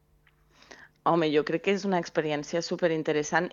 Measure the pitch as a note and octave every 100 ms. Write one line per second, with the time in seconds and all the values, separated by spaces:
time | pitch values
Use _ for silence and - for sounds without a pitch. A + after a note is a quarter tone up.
0 | _ _ _ _ _ _ - - - _
1 | D#3 E3+ D#3 D3 C#3+ E3 G3 G3 G3 F3+
2 | E3+ - D3+ D3 D3+ E3+ E3 E3+ F3 D#3+
3 | D#3 D3+ D3 E3 F3